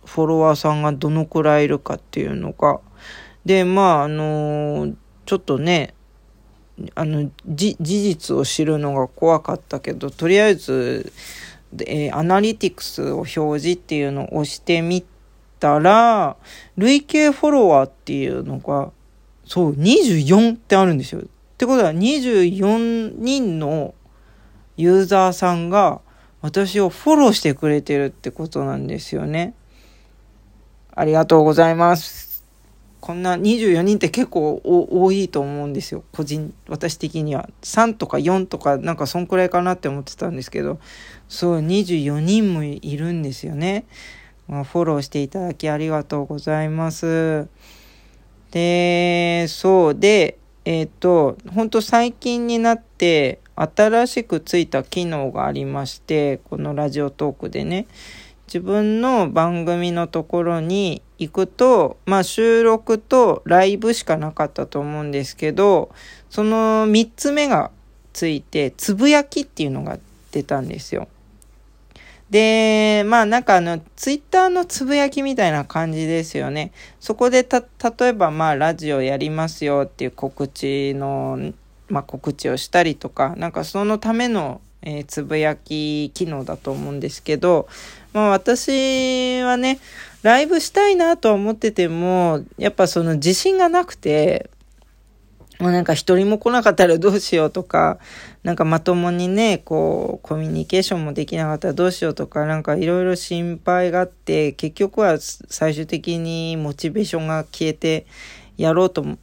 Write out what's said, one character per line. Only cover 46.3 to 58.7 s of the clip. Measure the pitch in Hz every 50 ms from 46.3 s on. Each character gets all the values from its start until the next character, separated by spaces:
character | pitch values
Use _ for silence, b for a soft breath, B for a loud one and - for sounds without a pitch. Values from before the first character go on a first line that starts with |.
| 151 143
ざ | - 156 156 156
い | 156 156
ま | 156 160 165 160
す。 | 156 - - 165 165 165 160 160 156 151 151 - _ b b b b b b b b b b b b b b b _ _ _ -
で、 | - 170 170 170 175 175 175 175 175 175 175 175 175 175 170 170 170 170 170 160
そ | - - - 185 190 185 175 151
う、 | 143
で、 | 110 - 202 214 202 160 - - _ _ _ _ _ -
え | 165 165 160
っ | 156 156 _ -
と、 | - 180 175 170 147 131 - - - 170 175
ほ | 214 226
ん | 214
と | - 220
最 | 214 - - 233 240 247
近 | 233 - - 247 240 240 240
に | 233 233 226
な | 226 233 233
っ | 226
て | - _ _ - 175 175 165 151 139 127 - - _ _ -
新 | - 156 156 - - 208 220 226 233 240
し | - - - 226
く | - 175 156
つ | - - - 180
い | 160
た | - - 135
機 | 135 - - 180 180
能 | 170 160 147 139 131
が | 135 139 135
あ | 135
り | 143 139 139
ま | 135 139 139 139
し | 131 - -
て、 | - - 160 151 147 143 131 131 - -
こ | - 151
の | 147 147 147
ラ | 143 151 143
ジ | - 147
オ | 147 139
ト | 139 - 151 143
ー | 135
ク | - - 90
で | - 135 143
ね、 | 160 175 190 247 B B B B B B B B B B B _
自 | - - 175
分 | 180 190